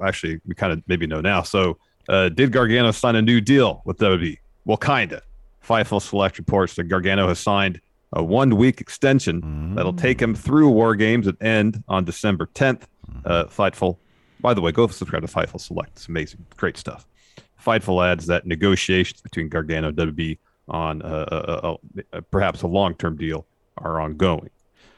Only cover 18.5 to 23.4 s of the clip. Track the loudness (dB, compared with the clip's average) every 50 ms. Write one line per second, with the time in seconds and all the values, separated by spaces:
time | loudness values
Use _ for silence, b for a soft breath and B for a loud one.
18.5 | -4 0 2 2 2 2 0 0 0 0 0 0 -4 _ -18 -12 -8 -8 -6 -4
19.5 | -4 -6 -4 -4 -4 -4 -4 -4 -2 -2 -4 -4 -4 -4 -6 -6 -8 -10 _ _
20.5 | _ _ _ -10 -8 -6 -4 -4 -6 -6 -8 -8 -6 -6 -6 -6 -6 -6 -6 -6
21.5 | -6 -6 -6 -6 -8 -8 -12 -16 -16 -16 -14 _ -14 -16 -10 _ -2 0 0 0
22.5 | 0 -2 -4 -2 0 2 2 0 0 -2 -4 -6 -4 -4 -4 -6 -6 -6